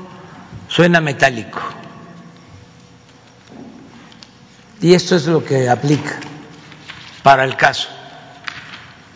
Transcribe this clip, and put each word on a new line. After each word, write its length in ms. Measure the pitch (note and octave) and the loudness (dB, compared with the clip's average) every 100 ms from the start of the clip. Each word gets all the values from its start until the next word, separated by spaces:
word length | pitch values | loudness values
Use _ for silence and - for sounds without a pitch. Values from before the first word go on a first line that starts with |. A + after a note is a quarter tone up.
| - - - - - - - | -18 -20 -20 -20 -20 -20 -4
suena 340 | - F3 E3+ | 2 4 4
metálico. 580 | D#3 C3 C#3 A#2 G2+ - - - - - - - - - - - - - - - - - - - - - - - - - - - - - - - - - | 0 0 0 0 -8 -12 -12 -12 -18 -20 -20 -20 -20 -20 -20 -20 -20 -20 -20 -20 -20 -20 -20 -20 -20 -20 -20 -20 -20 -20 -20 -20 -20 -20 -20 -20 -20 -2
Y 120 | E3 | 4
esto 220 | F3 - F#3 | 4 4 0
es 100 | D3 | 2
lo 180 | D#3+ | 0
que 240 | A#2 C3+ B2+ | 0 0 2
aplica 520 | A#2+ C#3+ D3 - - - - - - - - - - - - | 0 2 0 -2 -10 -12 -18 -20 -20 -20 -20 -20 -20 -20 0
para 200 | C#3 C3+ | 4 6
el 120 | C3 B2+ | 4 2
caso 340 | D3 B2+ - - - - - - - - - - - - - | 0 0 -6 -12 -20 -20 -20 -18 -18 -16 -18 -20 -20 -20 -20